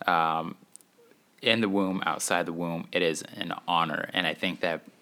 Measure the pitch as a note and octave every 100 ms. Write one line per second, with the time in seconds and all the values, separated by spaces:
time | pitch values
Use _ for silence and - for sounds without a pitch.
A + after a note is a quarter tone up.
0 | - E2+ D#2+ D#2+ E2 - - - _ _
1 | - - _ _ A#2 A#2 G#2+ G2 F#2+ F#2+
2 | - D2+ - F2 E2+ E2 E2+ E2+ - F2+
3 | F2 D#2 - - F2 - - E2+ E2 D2
4 | - - E2+ - F#2+ - F2 D#2+ - -